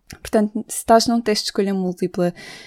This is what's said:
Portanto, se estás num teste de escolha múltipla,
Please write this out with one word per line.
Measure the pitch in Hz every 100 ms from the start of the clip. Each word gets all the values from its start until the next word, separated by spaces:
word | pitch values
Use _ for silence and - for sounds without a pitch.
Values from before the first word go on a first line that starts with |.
| -
Portanto, | - - 226 208 214 -
se | -
estás | - 226 233
num | 233
teste | 226 208
de | -
escolha | - 196 190
múltipla, | 185 180 180 - 175 - - -